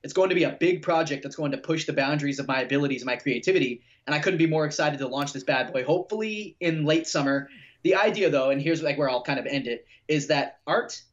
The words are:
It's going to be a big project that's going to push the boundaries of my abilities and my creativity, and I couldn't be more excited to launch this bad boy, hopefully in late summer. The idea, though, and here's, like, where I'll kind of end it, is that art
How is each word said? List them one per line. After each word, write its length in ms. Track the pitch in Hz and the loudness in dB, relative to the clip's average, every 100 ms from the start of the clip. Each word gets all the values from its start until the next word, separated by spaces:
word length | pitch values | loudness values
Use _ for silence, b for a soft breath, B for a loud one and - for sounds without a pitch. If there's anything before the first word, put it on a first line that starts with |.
It's 100 | 143 | -2
going 160 | 190 190 | 2 2
to 60 | |
be 100 | 180 | 4
a 80 | 143 - | 0 2
big 220 | 170 180 | 0 0
project 400 | 180 165 156 139 | 0 0 0 -4
that's 140 | 139 - | -8 -6
going 160 | 147 | -4
to 60 | 135 | -4
push 280 | - 160 156 | -2 -2 0
the 80 | |
boundaries 440 | 143 135 151 143 135 | 0 0 0 -2 -4
of 80 | 131 | -2
my 140 | 131 | -2
abilities 400 | 123 139 143 127 | 0 0 0 -2
and 60 | 123 | -4
my 100 | 123 | -2
creativity, 640 | 143 117 180 185 131 117 b b - | -2 0 2 2 2 -4 b b -4
and 80 | |
I 40 | 151 | 0
couldn't 200 | 190 175 | 0 2
be 80 | 160 | 2
more 200 | 156 151 | 4 0
excited 320 | 147 151 139 | 2 0 0
to 100 | 131 | -4
launch 240 | 131 139 | -4 -4
this 120 | 135 | -4
bad 280 | 139 131 117 | 0 0 0
boy, 120 | 131 | -2
hopefully 720 | 127 180 180 214 220 208 202 - | 0 0 0 -4 -4 -6 -10 -4
in 240 | 175 160 | -2 0
late 220 | 151 160 160 | 2 2 2
summer. 420 | 160 139 139 139 B B B | -2 0 -2 -4 B B B
The 120 | 170 | 2
idea, 340 | 185 220 208 175 | 4 2 2 2
though, 220 | 143 135 | 4 2
and 100 | 139 | 2
here's, 220 | 156 165 | 0 0
like, 160 | 151 139 | 0 0
where 100 | 139 | 0
I'll 140 | 123 | 0
kind 160 | - 131 | -2 -4
of 80 | 113 | -2
end 220 | 139 120 | -4 -4
it, 180 | 120 b b - | -6 b b -2
is 200 | 151 143 | -2 2
that 300 | 147 - - - | 0 0 -8 -2
art 340 | 202 - - _ | -2 -2 -12 _